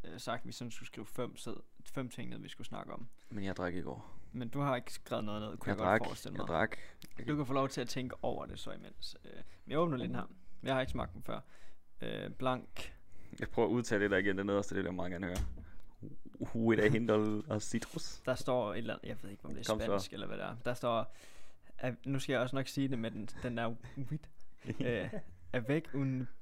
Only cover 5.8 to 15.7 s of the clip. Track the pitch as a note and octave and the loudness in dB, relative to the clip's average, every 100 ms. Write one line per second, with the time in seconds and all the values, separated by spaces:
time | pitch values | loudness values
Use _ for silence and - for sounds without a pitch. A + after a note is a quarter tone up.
5.8 | F#2 A2 - - - F#2 - E2 A2 - | 6 6 4 -2 -6 -4 2 4 4 2
6.8 | - - - - A#2+ D3 B2+ C3+ C3+ - | -4 -6 -6 -4 0 0 2 2 2 0
7.8 | B2 C3+ B2+ - - - C#2+ - - F#2 | 0 0 -2 0 0 0 -4 -4 -4 -6
8.8 | F#2+ - - - - - - - - D3 | -8 -4 -4 -6 -8 -4 -4 -6 0 4
9.8 | E3+ C3+ - B2 - - - - - C3 | 4 2 0 -2 -2 -6 -4 -2 2 2
10.8 | C3 C3+ B2 - C3+ A2 - - - - | 2 0 0 -2 -4 -4 -6 -6 -4 -6
11.8 | - - A1+ G#1+ G1+ - C3 B2+ - - | -8 -4 -4 -2 -4 0 0 0 -2 -4
12.8 | - - - - - - - - G#2+ A#2+ | -4 -8 -6 -4 -4 -4 0 4 6 4
13.8 | A#2+ G#2 G#2 F#2+ G2 F#2+ G2+ G2+ G2 F#2+ | 4 4 6 6 6 2 4 4 4 0
14.8 | F2+ F2+ F2 F2 F#2 F2+ - - - | 0 0 -2 0 -2 0 0 -2 -6